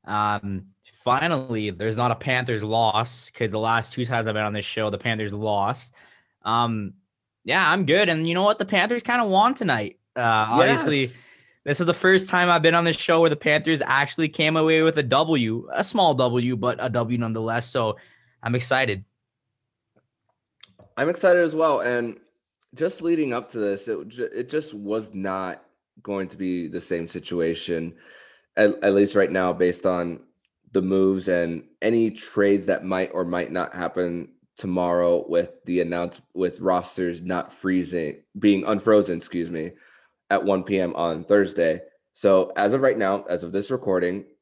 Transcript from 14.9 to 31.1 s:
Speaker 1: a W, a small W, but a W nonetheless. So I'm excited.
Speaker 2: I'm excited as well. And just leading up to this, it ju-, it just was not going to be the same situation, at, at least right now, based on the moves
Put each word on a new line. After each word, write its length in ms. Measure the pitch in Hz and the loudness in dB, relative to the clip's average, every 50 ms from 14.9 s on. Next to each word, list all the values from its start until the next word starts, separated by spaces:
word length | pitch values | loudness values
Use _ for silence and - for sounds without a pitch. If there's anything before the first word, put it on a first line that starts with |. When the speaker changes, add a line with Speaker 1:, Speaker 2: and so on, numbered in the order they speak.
| 156 | 2
Speaker 1:
a 60 | 151 139 | 0 0
W, 680 | 120 131 139 160 160 160 139 117 110 110 120 - - | 2 2 2 2 2 2 0 0 0 -2 -6 -6 -6
a 120 | 64 - 196 | -4 -4 -4
small 320 | - - 220 185 160 139 | -2 0 2 2 2 4
W, 400 | 123 127 123 120 127 120 123 127 | 2 0 0 2 0 0 0 -2
but 200 | 113 98 123 120 - | -2 -2 -4 -2 -2
a 100 | 123 127 | -6 -4
W 300 | 110 123 117 113 123 117 | -2 -2 -2 -2 -2 -4
nonetheless. 500 | 117 113 110 113 110 113 113 120 120 - | -2 -4 -4 -4 -4 -4 -4 -4 -4 -2
So 280 | - 131 113 107 107 - - _ _ _ _ _ _ _ | -2 -2 -2 -2 -4 -6 -14 _ _ _ _ _ _ _
I'm 140 | - 117 120 | -6 -4 -2
excited. 500 | 123 120 - 135 131 131 117 101 95 95 _ _ _ _ _ _ _ _ _ _ _ _ _ _ _ _ _ _ _ _ _ _ _ _ _ _ _ _ _ _ _ - _ _ _ - _ _ | -2 0 0 0 0 0 0 -2 -6 -8 _ _ _ _ _ _ _ _ _ _ _ _ _ _ _ _ _ _ _ _ _ _ _ _ _ _ _ _ _ _ _ -20 _ _ _ -20 _ _
Speaker 2:
I'm 100 | - 143 | -4 -2
excited 360 | 160 175 - - 185 175 180 170 | -2 -2 2 4 4 6 6 4
as 100 | 160 156 | 2 2
well. 260 | 156 160 156 143 110 | 0 2 2 2 0
And 380 | 87 123 123 120 120 117 104 - _ _ _ _ _ _ _ _ _ _ - | 0 0 -2 -2 -4 -6 -8 -14 _ _ _ _ _ _ _ _ _ _ -6
just 300 | 120 160 185 - - 160 | -4 -4 -4 -4 -4 -2
leading 280 | 170 170 160 151 131 | -2 0 0 0 -2
up 180 | 120 123 107 - | -2 -6 -6 -8
to 100 | - 113 | -6 -4
this, 280 | 104 101 98 98 - | -2 -2 -2 -4 -6
it 200 | - - 76 76 | -8 -8 -8 -8
ju-, 220 | 107 113 123 120 - - | -14 -8 -8 -8 -6 -6
it 160 | 110 123 131 | -8 -8 -6
just 240 | 147 156 151 151 - | -6 -6 -6 -8 -14
was 400 | 104 104 101 107 113 107 95 101 | -12 -6 -4 -4 -4 -6 -8 -10
not 500 | 98 98 98 95 95 95 92 82 - _ _ _ _ _ _ _ - | -8 -6 -4 -4 -4 -6 -8 -10 -12 _ _ _ _ _ _ _ -18
going 260 | _ 104 101 95 95 90 | _ -8 -6 -6 -6 -8
to 80 | - | -8
be 300 | 82 95 90 90 87 85 | -6 -4 -4 -4 -4 -6
the 140 | 78 87 87 | -6 -8 -10
same 260 | - - 90 85 85 | -6 -6 -6 -6 -6
situation, 880 | 82 - 90 - - 87 87 82 82 82 - - - 85 80 82 80 78 _ _ - - - - - _ _ _ _ _ | -8 -10 -12 -10 -6 -2 0 0 0 -2 -4 -4 -6 -4 -4 -6 -8 -12 _ _ -20 -20 -20 -20 -20 _ _ _ _ _
at, 260 | - 107 104 - - - | 4 4 4 4 2 2
at 120 | 101 98 | 4 4
least 180 | 101 101 101 - | 4 4 4 4
right 180 | 104 95 - | 2 2 2
now, 220 | 87 95 92 90 85 | 2 0 0 0 2
based 320 | 87 92 90 85 - - | 2 2 2 2 0 -2
on 360 | 95 90 87 87 85 85 - - _ _ _ _ _ _ _ _ _ | 0 0 0 -2 -4 -6 -10 -14 _ _ _ _ _ _ _ _ _
the 100 | - 98 | -2 -2
moves 460 | 92 92 95 95 95 95 | 0 2 2 4 4 4